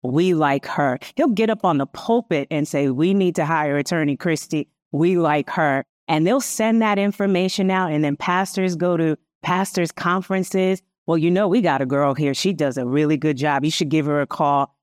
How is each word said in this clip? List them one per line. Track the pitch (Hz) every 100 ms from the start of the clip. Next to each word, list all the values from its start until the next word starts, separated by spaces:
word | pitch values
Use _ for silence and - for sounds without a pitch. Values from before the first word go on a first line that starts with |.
We | 123 139 185
like | 165 151 139 -
her." | - 143 127 - -
He'll | 302
get | 202 220
up | 220 185
on | 147
the | 139
pulpit | - - 233 233 156 135
and | 147 151
say, | 147 143
"We | 127 170
need | 202 180 170
to | 156
hire | 160 151 143
Attorney | 139 170 147 139
Christie. | 180 156 - 156 - _ _
We | - 170 180
like | 165 151 -
her." | - 151 135 - _ -
And | 156 170
they'll | 262
send | - - 220 226
that | 220 202
information | 202 202 202 180 185 - 190
out, | 185 180
and | 151
then | 151 143
pastors | - 180 190 - 185 170
go | 180 170
to | 160 151 _ _
pastors' | 175 180 190 - 165
conferences. | - 175 185 185 190 180 190 185 190 _ _ -
"Well, | 160
you | 165
know, | 180 208
we | 214
got | 175 135
a | 131
girl | 139 143
here. | 135 147
She | 135 185
does | 165 143 127
a | 123
really | 139 151 151
good | 151 135
job. | 147 139 151
You |
should | - 151
give | 156 147
her | 147
a | 139
call." | - 147 143 139 _